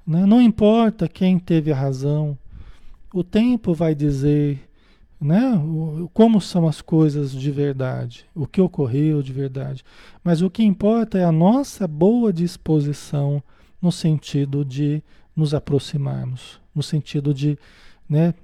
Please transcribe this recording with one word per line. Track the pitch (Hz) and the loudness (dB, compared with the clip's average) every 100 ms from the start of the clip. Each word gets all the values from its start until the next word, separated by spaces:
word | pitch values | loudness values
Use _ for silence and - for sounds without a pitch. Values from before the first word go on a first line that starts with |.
| - | -4
né? | 165 196 | 2 4
Não | 233 | 6
importa | 240 - 214 226 226 220 170 | 6 4 4 4 2 0 -4
quem | - 185 185 | 0 2 2
teve | - 165 151 | 2 0 0
a | 139 | 0
razão, | 139 131 139 151 151 143 - - - - - - - | -2 -2 -2 -2 -2 -6 -12 -20 -20 -20 -20 -20 -10
o | 185 | -6
tempo | 175 214 240 240 208 | -2 0 2 0 0
vai | 160 165 | 0 0
dizer, | 147 147 139 143 147 147 139 - _ _ _ _ - | 0 0 0 0 2 0 -4 -10 _ _ _ _ -6
né, | 143 180 262 | 0 2 2
o, | 214 151 160 160 151 175 | 0 -2 -4 -6 -6 -4
como | - 226 220 | 4 4 4
são | - 180 160 | 2 0 0
as | 147 | -2
coisas | - 160 156 147 139 | -2 2 2 0 -4
de | 131 139 | -4 -4
verdade, | 139 143 135 131 127 123 - - | -2 -2 -2 -6 -6 -10 -12 -16
o | - 135 | -10 -4
que | - | 0
ocorreu | 180 - 131 135 156 151 | 0 0 -2 0 0 0
de | 135 | -4
verdade. | 135 139 131 135 135 - - - - | -6 -8 -8 -10 -10 -16 -20 -20 -6
Mas | 175 160 | 0 2
o | 180 | 0
que | - | 2
importa | 220 185 202 233 220 190 | 0 2 2 0 0 0
é | |
a | 175 | 2
nossa | 160 175 254 285 - 185 | 4 4 2 0 -6 -6
boa | 151 180 240 226 | 0 2 4 2
disposição | 165 170 - - 156 143 143 - 147 143 143 - - _ - | 0 -2 -4 -2 0 0 -4 -6 -4 -2 -4 -6 -18 _ -4
no | 175 | -2
sentido | - 165 151 - 143 139 139 | 0 0 0 -2 -4 -2 -4
de | 143 131 147 151 - - _ - | -4 -4 -4 -4 -8 -20 _ -4
nos | 151 | -2
aproximarmos, | 143 - 139 - 147 135 131 127 127 - - _ | -2 -2 -2 -2 -6 -4 -6 -8 -10 -14 -20 _
no | 151 | -8
sentido | 139 156 - 151 139 | -4 -4 -4 -4 -2
de, | 135 147 143 - - - - - | -2 -2 -4 -8 -20 -20 -18 -4
né, | 151 170 - | 0 0 -2